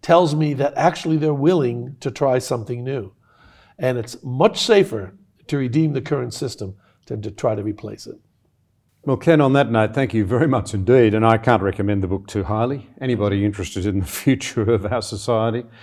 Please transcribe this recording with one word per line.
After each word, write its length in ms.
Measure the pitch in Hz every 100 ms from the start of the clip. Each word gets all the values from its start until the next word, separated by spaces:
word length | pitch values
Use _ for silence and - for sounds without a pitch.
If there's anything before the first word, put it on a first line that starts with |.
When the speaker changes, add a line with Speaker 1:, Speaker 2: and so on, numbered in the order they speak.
Speaker 1:
tells 320 | - 175 170
me 200 | 151 151
that 200 | 135 139 -
actually 400 | 151 - 160 160
they're 160 | 156
willing 640 | 139 147 185 127 120 123 143
to 100 | 143
try 280 | - 139 127
something 440 | 123 123 107 120
new. 280 | 123 135 98 _ _ _ _ _ _ -
And 200 | 127 123
it's 200 | 113 -
much 380 | 135 127 208 -
safer 520 | - 208 190 110 95 - _ _ -
to 100 | 143
redeem 360 | 127 143 160
the 80 | 135
current 320 | - 143 123
system 420 | - 139 - 98 98 _ _ -
than 140 | 110
to 100 | 107
try 240 | 98 127 104
to 80 |
replace 440 | 104 104 107 101 -
it. 120 | - _ _ _ _ _ _ _ _
Speaker 2:
Well, 140 | - 131
Ken, 220 | - 160
on 140 | 139
that 160 | 139 120
note, 240 | 113 107
thank 220 | 127 131 113
you 100 | 95
very 220 | 120 156
much 260 | 127 -
indeed. 400 | 101 95 131 113
And 100 | 107 113
I 120 | 113
can't 240 | 120 113
recommend 400 | 98 95 101 101
the 60 | 92
book 180 | 95 98
too 180 | 104
highly. 460 | 95 107 120 139 - -
Anybody 460 | 131 113 104 101 104
interested 400 | 101 90 98 95
in 140 | 98
the 60 | 90
<laughs> 180 | -
future 480 | - 131 - - 104
of 140 | 113 101
our 100 | 120
society, 640 | 104 101 113 113 113 113 117 -